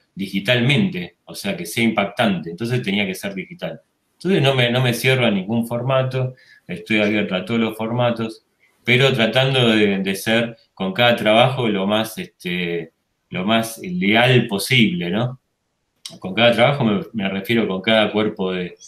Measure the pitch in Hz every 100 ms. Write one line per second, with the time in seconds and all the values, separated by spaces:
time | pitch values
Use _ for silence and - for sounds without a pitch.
0 | _ - 95 98 98 123 123 120 95 90
1 | 90 _ - 85 98 90 85 - 113 104
2 | 98 - 110 90 80 85 117 123 101 101
3 | 95 92 101 95 90 85 87 80 _ _
4 | _ _ 170 185 139 131 120 120 120 113
5 | - 127 117 101 92 117 117 120 127 131
6 | 127 131 127 - _ - - 90 - 110
7 | 104 107 98 95 95 117 110 110 113 117
8 | 120 113 110 - _ _ _ _ - 123
9 | 135 113 110 131 131 131 117 110 104 98
10 | 95 95 - 113 117 - _ - 95 90
11 | 120 107 104 110 131 131 117 98 98 107
12 | 110 - 87 _ 90 90 87 85 80 _
13 | _ _ _ 90 95 113 - - - 90
14 | 95 113 127 123 - 98 - 127 104 87
15 | 85 98 123 131 _ _ _ _ _ _
16 | - - 92 95 120 110 127 139 113 95
17 | - 110 95 95 - 117 98 92 113 110
18 | 104 104 104 - 92 92 87 -